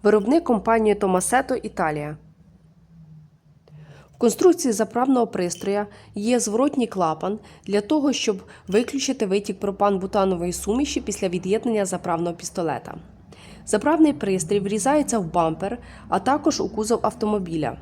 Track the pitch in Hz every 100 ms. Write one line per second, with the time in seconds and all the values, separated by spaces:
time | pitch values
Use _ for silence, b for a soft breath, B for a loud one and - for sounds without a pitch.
0 | 208 214 202 320 330 220 202 226 220 202
1 | 202 185 180 247 269 254 214 - 160 147
2 | 147 156 - _ - _ _ _ _ -
3 | - - - _ _ _ _ B B B
4 | B - 233 226 370 339 262 214 214 240
5 | 262 254 226 190 175 - 196 202 208 B
6 | B 208 214 247 214 214 285 285 226 190
7 | 165 156 180 220 B B - 202 202 311
8 | 277 247 - 190 - B - 202 240 277
9 | 269 262 208 202 202 196 202 190 202 196
10 | 190 208 190 180 175 175 - 233 285 -
11 | - 196 190 185 185 214 233 214 190 180
12 | 180 165 170 170 - - 165 123 - -
13 | - - - B B B - - 294 320
14 | 311 277 202 185 - 208 196 214 262 302
15 | 294 233 170 175 160 165 196 240 B B
16 | B 185 254 294 320 - 196 214 214 226
17 | 220 - 214 214 175 165 135 120